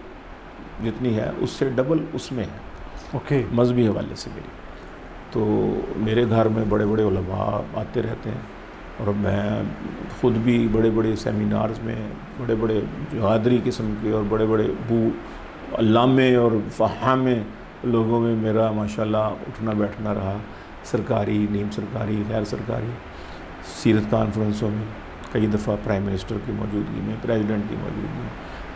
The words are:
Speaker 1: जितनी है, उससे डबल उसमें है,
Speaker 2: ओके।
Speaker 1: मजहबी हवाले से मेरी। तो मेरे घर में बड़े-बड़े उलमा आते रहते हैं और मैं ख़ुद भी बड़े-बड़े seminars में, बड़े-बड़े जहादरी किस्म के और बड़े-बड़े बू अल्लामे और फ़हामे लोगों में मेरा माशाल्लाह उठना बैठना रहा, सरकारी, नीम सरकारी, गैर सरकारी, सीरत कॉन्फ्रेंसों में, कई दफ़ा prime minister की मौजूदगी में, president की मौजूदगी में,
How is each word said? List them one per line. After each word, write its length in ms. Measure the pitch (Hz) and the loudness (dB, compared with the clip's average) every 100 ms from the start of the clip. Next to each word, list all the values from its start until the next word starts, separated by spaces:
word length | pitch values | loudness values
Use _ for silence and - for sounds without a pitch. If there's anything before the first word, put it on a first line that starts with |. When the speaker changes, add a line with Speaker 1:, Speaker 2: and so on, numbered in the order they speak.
| - - - - - - - - | -10 -16 -16 -18 -18 -16 -14 -6
Speaker 1:
जितनी 260 | 113 113 127 | -4 0 0
है, 220 | 107 131 | 2 0
उससे 380 | - 120 - 135 | -2 -4 0 0
डबल 300 | 123 139 160 | 2 2 2
उसमें 440 | - 127 - 127 | 0 -6 -6 -4
है, 160 | 87 - - - - - - 127 | -4 -8 -14 -14 -14 -14 -8 -6
Speaker 2:
ओके। 400 | - 139 98 120 | 0 0 2 4
Speaker 1:
मजहबी 300 | 123 123 110 | 4 6 4
हवाले 300 | 85 - - | 2 -4 -8
से 140 | 113 | -10
मेरी। 300 | 104 - - - - - - - - - | -12 -14 -16 -16 -16 -16 -16 -16 -16 -6
तो 80 | 120 104 107 104 101 - - | 0 2 2 2 0 -2 -2
मेरे 280 | 110 113 117 | 2 4 4
घर 240 | 113 110 | 6 4
में 200 | 110 104 | 4 2
बड़े-बड़े 340 | 107 104 110 | 2 4 4
उलमा 600 | 104 95 90 98 107 104 104 107 | 4 2 0 -2 -2 -2 -4 -6
आते 240 | 110 123 | -4 -2
रहते 280 | 110 113 110 | -4 -4 -6
हैं 160 | - - - - - - - | -8 -10 -16 -16 -16 -14 -6
और 120 | 104 | -2
मैं 580 | 101 98 101 104 110 104 - - - - - | 0 2 0 0 -2 -4 -6 -10 -8 -10 0
ख़ुद 120 | 123 | 2
भी 340 | 113 120 120 113 | 4 4 4 4
बड़े-बड़े 480 | 110 113 110 110 104 | 4 4 4 2 0
seminars 680 | 110 104 104 107 110 113 | 0 0 2 2 0 -2
में, 280 | 113 117 104 - - - | -6 -6 -6 -10 -12 -8
बड़े-बड़े 460 | 120 113 113 107 104 - - | -2 0 2 2 0 -6 -6
जहादरी 440 | - 104 110 120 123 | 0 4 4 6 4
किस्म 360 | 113 - 107 | 2 0 -2
के 180 | 104 110 | -2 0
और 120 | 107 | 2
बड़े-बड़े 400 | 101 110 110 110 | 2 2 4 4
बू 480 | 110 - 113 117 113 - - - - - - - | 2 0 2 2 2 0 -8 -14 -14 -14 -6 2
अल्लामे 600 | 110 113 131 131 131 123 | 6 6 8 6 6 6
और 260 | 117 110 | 6 4
फ़हामे 800 | 104 - 107 95 127 131 131 117 107 - - - 123 | 0 0 0 2 2 4 4 2 -2 -10 -16 -6 0
लोगों 340 | 113 113 117 | 2 4 4
में 160 | 117 113 | 4 2
मेरा 360 | 110 110 110 | 2 4 2
माशाल्लाह 580 | 107 104 110 107 107 107 | 2 -2 -2 0 2 0
उठना 440 | - - - 110 | -2 -10 -6 -2
बैठना 380 | 104 101 104 107 | 0 0 -2 -4
रहा, 280 | 104 95 104 - - - - - | -2 -2 -4 -8 -14 -16 -16 -4
सरकारी, 600 | 113 104 110 104 104 104 | -2 0 0 2 2 2
नीम 180 | 101 104 | 0 -2
सरकारी, 460 | - 101 110 107 107 | -4 -6 -4 -2 -2
गैर 280 | 104 110 | 0 -2
सरकारी, 460 | 104 - 110 117 113 117 - - - - - - - - | -2 -4 -4 -4 -4 -8 -12 -14 -14 -14 -14 -14 -12 0
सीरत 240 | 117 107 107 | 4 4 4
कॉन्फ्रेंसों 580 | 113 107 107 107 107 107 | 2 2 0 0 0 -2
में, 180 | 107 107 - - - - | -2 -6 -10 -14 -14 -4
कई 140 | 117 107 | 0 2
दफ़ा 280 | 104 110 104 | 2 0 -2
prime 280 | 113 98 | 0 0
minister 320 | 98 95 - 104 | 0 -2 -4 -6
की 160 | 123 | -4
मौजूदगी 500 | 104 104 104 107 110 | -4 -2 -2 -2 -4
में, 200 | 104 110 | -4 -4
president 480 | 113 110 104 104 107 | 0 2 2 0 -2
की 60 | 110 | -4
मौजूदगी 460 | 101 104 104 113 | -4 -4 -6 -6
में, 100 | 113 - - - - | -8 -10 -12 -12 -10